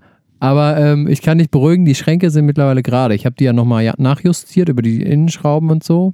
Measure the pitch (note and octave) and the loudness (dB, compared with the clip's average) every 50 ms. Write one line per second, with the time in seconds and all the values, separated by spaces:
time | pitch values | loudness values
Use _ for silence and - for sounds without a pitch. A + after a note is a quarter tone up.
0 | _ _ _ _ _ _ _ - - C3+ C#3 D3 D3 D3 D3+ D3+ D3 D3 D3 D3 | _ _ _ _ _ _ _ -4 -2 0 0 2 0 0 0 0 0 2 0 0
1 | C#3+ C#3+ D3 - - D#3+ D#3+ E3 E3 - - C3+ C3+ D#3+ F3 F#3 F3 D3 C3 - | 0 -2 -4 -2 0 0 2 2 2 2 0 2 2 2 2 2 2 2 0 0
2 | - D#3 E3 F3+ F#3 E3 D3 D3+ D3 D3 C#3+ D3+ C#3 C3+ C3 C3 B2 B2 B2 B2+ | 0 -2 0 0 0 0 0 2 0 0 0 0 0 0 0 -2 -2 -2 0 0
3 | C3 A2+ G#2 G2 - B2 - - C3+ B2 A#2 A#2+ A#2 B2 A#2 A2 A2+ A2+ - - | 0 0 0 -2 -2 -4 -2 0 0 0 2 0 0 0 0 0 0 -2 -2 0
4 | C3 C3 D3 - - F3+ E3+ - - - - F3+ F3 E3 C3 A#2+ A2+ A2+ A2+ A2+ | 0 0 0 0 0 -2 -2 -4 -8 -4 -2 -2 0 0 0 0 0 -2 -2 -2
5 | - F#3 D3 D3 E3 E3 - - - D3 D3 D#3 D#3+ D#3+ D#3+ D#3 - - E3 F3 | -2 0 0 0 0 0 -2 -2 -2 -2 -2 0 0 0 -2 -2 -2 -2 0 0
6 | F#3 F#3+ | 0 -2